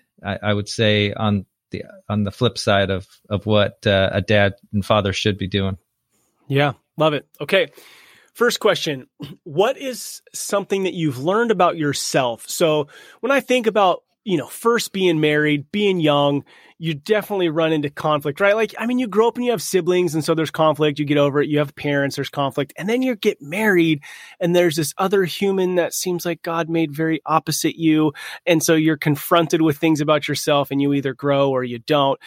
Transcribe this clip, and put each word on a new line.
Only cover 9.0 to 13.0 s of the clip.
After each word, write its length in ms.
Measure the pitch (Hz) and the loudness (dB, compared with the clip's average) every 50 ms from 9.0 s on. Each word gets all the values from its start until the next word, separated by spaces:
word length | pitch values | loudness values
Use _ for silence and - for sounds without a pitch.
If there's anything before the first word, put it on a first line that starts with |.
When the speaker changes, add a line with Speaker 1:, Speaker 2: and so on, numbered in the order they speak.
| 123 - _ - - | -8 -14 _ -18 -16
Speaker 2:
<clears throat> 180 | 139 - - - | -16 -16 -18 -16
what 340 | 175 139 160 202 247 269 294 | -6 0 0 2 2 0 -4
is 460 | 277 262 240 - - - - - - _ - | -6 -10 -10 -10 -12 -14 -16 -16 -18 _ -14
something 500 | - - - 208 202 190 - 202 196 190 | -12 -8 -4 -4 -4 -2 -2 -2 -2 -2
that 100 | 185 190 | -2 -2
you've 260 | 180 160 151 120 127 | -2 -2 -4 -4 -2
learned 320 | 135 170 196 226 240 226 | -2 -2 0 0 0 0
about 260 | 214 180 180 170 - 165 | 2 2 2 2 0 0
yourself? 720 | 151 147 135 - - - - 151 131 120 117 - - - | -2 -2 -2 -4 -4 -2 -2 0 0 -2 -4 -8 -10 -10
So 380 | - - 180 156 151 151 147 147 - - | -4 0 0 2 2 0 -2 -4 -8 -20